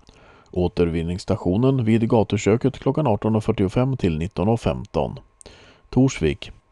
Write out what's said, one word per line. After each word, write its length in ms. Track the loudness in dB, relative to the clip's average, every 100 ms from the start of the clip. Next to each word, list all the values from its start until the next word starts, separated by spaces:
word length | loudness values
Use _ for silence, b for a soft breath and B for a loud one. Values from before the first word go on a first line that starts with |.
| b b b b b
återvinningsstationen 1300 | -2 -2 0 0 0 -4 -6 -4 -2 0 2 2 2 2
vid 240 | 2 2
gatuköket 720 | 2 2 0 2 2 0 -2
klockan 280 | -2 0 0
arton 280 | 0 0 0
och 80 |
fyrtiofem 540 | 0 0 0 0 -2 0
till 200 | 0 0
nitton 300 | -4 -2 0
och 100 | 0
femton. 600 | 0 -4 -4 -4 -4 -6 -16 _ B B B B B
Torsvik, 600 | 2 2 2 -2 -2 -8 -20 _